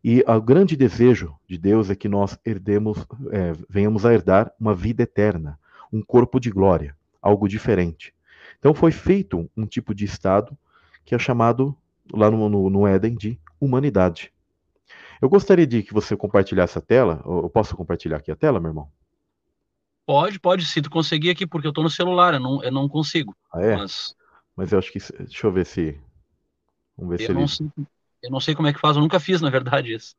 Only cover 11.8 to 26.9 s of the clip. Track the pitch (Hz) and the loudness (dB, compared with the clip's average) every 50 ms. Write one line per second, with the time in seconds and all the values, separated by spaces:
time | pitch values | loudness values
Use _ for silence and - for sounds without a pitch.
11.8 | _ _ _ _ _ _ - 107 107 107 110 110 107 107 104 101 95 95 98 98 | _ _ _ _ _ _ 0 2 4 4 4 2 0 0 0 2 0 2 2 2
12.8 | 101 101 95 95 101 113 120 107 101 107 120 - _ - _ _ 143 139 123 131 | 2 2 2 2 0 -2 -4 -6 -8 -10 -10 -10 _ -20 _ _ -2 -2 0 0
13.8 | 139 147 101 98 92 90 82 - - - _ _ _ _ _ _ _ _ _ _ | -2 0 2 2 2 2 0 -4 -16 -20 _ _ _ _ _ _ _ _ _ _
14.8 | _ _ - - - - - - - 131 180 202 - - 190 175 165 131 117 113 | _ _ -20 -20 -20 -20 -6 -2 0 4 4 4 6 6 4 4 4 2 2 -2
15.8 | 98 - 104 107 - - 107 - - 98 - 101 95 - 92 92 87 87 - 82 | -2 0 -2 -2 -2 -2 -6 -6 -4 2 2 2 2 2 2 0 0 0 0 -8
16.8 | - _ 110 131 127 92 80 71 64 - 87 87 82 85 - 113 104 - - - | -2 _ 4 4 4 2 0 -4 -6 -4 -4 -2 -4 0 0 0 0 0 -6 -10
17.8 | 85 - 87 85 - 85 78 73 - - 76 _ - 156 127 92 82 82 78 78 | -6 -6 -6 -6 -4 -6 -6 -6 -6 -10 -6 _ 0 0 0 0 -2 -4 -8 -8
18.8 | 73 71 _ _ _ _ _ _ _ _ _ _ _ _ _ _ _ _ _ _ | -12 -14 _ _ _ _ _ _ _ _ _ _ _ _ _ _ _ _ _ _
19.8 | _ _ _ _ _ - 139 143 165 208 202 190 - 180 185 185 165 147 - 165 | _ _ _ _ _ 0 0 2 2 0 -4 -2 0 2 2 2 0 -4 -4 -4
20.8 | 147 - - 165 156 - 165 156 151 180 180 - 190 160 - 160 139 151 147 156 | -6 -2 -2 -2 -2 0 -2 -2 0 -2 -2 -2 -6 -8 -6 -6 -6 -4 -4 -2
21.8 | 160 165 151 - 175 180 180 180 180 175 156 135 127 127 135 143 - 127 131 139 | -2 -2 -2 -2 -2 0 2 4 4 4 2 0 -2 -4 -4 -4 -4 -4 -4 -2
22.8 | 139 139 143 151 156 147 - 165 139 101 - _ _ _ - 85 95 110 107 98 | -4 -2 -2 -4 -4 -2 -4 -6 -6 -6 -14 _ _ _ -6 -2 0 0 0 0
23.8 | 101 95 - - - - - _ _ _ _ _ _ _ _ - 95 80 107 95 | -4 -8 -10 -12 -12 -14 -16 _ _ _ _ _ _ _ _ -8 -4 0 0 0
24.8 | 92 - - 101 - - - - 92 - - - - 107 90 92 87 - - 95 | 0 -2 -12 -14 -14 -14 -16 -18 -18 -16 -12 -4 -2 0 0 0 -2 -2 -4 -6
25.8 | 82 78 71 71 - _ _ _ _ _ _ _ _ _ _ _ _ _ _ _ | -4 -4 -6 -12 -20 _ _ _ _ _ _ _ _ _ _ _ _ _ _ _
26.8 | _ _ | _ _